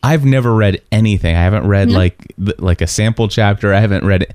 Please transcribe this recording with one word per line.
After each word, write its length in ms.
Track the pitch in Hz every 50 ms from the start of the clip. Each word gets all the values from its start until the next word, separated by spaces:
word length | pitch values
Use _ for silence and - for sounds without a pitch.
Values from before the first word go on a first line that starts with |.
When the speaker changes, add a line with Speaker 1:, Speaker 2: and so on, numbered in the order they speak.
| -
Speaker 1:
I've 180 | 127 156 160 139
never 300 | 135 135 131 123 120 113
read 260 | 107 107 101 95 - _ _ -
anything. 420 | 107 110 110 104 95 - 85 82
I 60 | 85 85
haven't 240 | 92 101 107 -
read, 220 | 98 101 98 98 90
Speaker 2:
No. 100 | 95 92
Speaker 1:
like, 340 | 92 90 - _ - - - - 92
th-, 160 | 101 - -
like, 200 | - 92 87 -
a 60 | -
sample 420 | 80 - - 107 110 113 - 117 104
chapter. 460 | - - 110 101 101 98 - 104 98
I 60 | 98
haven't 240 | 107 110 98 - -
read 180 | 95 98 92 92
it. 120 | - -